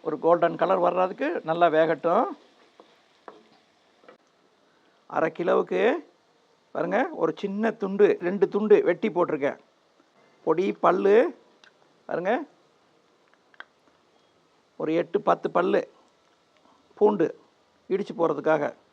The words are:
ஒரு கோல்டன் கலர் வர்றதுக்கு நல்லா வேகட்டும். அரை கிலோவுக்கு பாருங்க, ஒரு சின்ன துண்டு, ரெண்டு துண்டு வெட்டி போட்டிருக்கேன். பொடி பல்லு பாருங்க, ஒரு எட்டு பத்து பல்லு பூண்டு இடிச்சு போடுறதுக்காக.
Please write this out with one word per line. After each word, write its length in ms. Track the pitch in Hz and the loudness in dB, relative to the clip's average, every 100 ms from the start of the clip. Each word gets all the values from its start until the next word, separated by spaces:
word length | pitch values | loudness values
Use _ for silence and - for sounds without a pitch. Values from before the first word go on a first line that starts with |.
| - | -6
ஒரு 100 | 151 | -2
கோல்டன் 340 | 160 170 170 165 | 2 4 2 0
கலர் 220 | 165 190 | 0 2
வர்றதுக்கு 420 | 175 180 185 214 277 349 160 | 2 0 -2 -2 -6 -4 -4
நல்லா 180 | 165 170 | 2 2
வேகட்டும். 500 | 156 160 156 170 190 392 311 _ _ _ - - _ _ _ - - _ _ _ _ _ _ - - _ _ _ _ _ _ _ _ _ 151 | 4 2 0 0 0 0 -6 _ _ _ -20 -20 _ _ _ -20 -20 _ _ _ _ _ _ -20 -20 _ _ _ _ _ _ _ _ _ -4
அரை 120 | 160 160 | -4 -4
கிலோவுக்கு 460 | 175 190 170 185 208 320 - _ _ _ _ _ _ | 0 0 0 0 0 0 -8 _ _ _ _ _ _
பாருங்க, 240 | - 170 196 349 311 | -6 -4 -2 -4 -2
ஒரு 100 | 165 156 | -4 -2
சின்ன 280 | 196 202 226 220 | -6 -2 -4 -2
துண்டு, 240 | 196 196 202 - 175 | -6 2 2 2 -2
ரெண்டு 200 | 202 190 | -2 -2
துண்டு 220 | 202 208 202 - | 0 4 4 4
வெட்டி 200 | 175 226 165 | -2 -2 -2
போட்டிருக்கேன். 440 | 170 147 135 - _ _ _ _ _ _ _ _ 165 | -2 -2 -4 -6 _ _ _ _ _ _ _ _ -4
பொடி 180 | 160 202 - | -2 -2 0
பல்லு 300 | 180 - 196 214 320 - _ _ _ _ _ _ - | 0 2 4 4 4 -4 _ _ _ _ _ _ -10
பாருங்க, 240 | 160 180 262 294 _ _ _ _ _ _ _ _ _ _ _ - _ _ _ _ _ _ _ _ _ _ - | -6 -4 -4 -6 _ _ _ _ _ _ _ _ _ _ _ -20 _ _ _ _ _ _ _ _ _ _ -8
ஒரு 100 | 156 160 | -2 -2
எட்டு 180 | 165 156 - | -2 -2 0
பத்து 220 | 175 175 175 | -2 0 -2
பல்லு 240 | 180 - - _ _ _ _ _ _ _ _ _ _ - | 0 0 -2 _ _ _ _ _ _ _ _ _ _ 0
பூண்டு 300 | 208 202 160 - _ _ _ _ - | 0 2 -2 -4 _ _ _ _ -6
இடிச்சு 220 | 185 190 - | -6 -6 -2
போடுறதுக்காக. 520 | 165 143 156 156 135 - _ | -2 0 0 0 -2 -8 _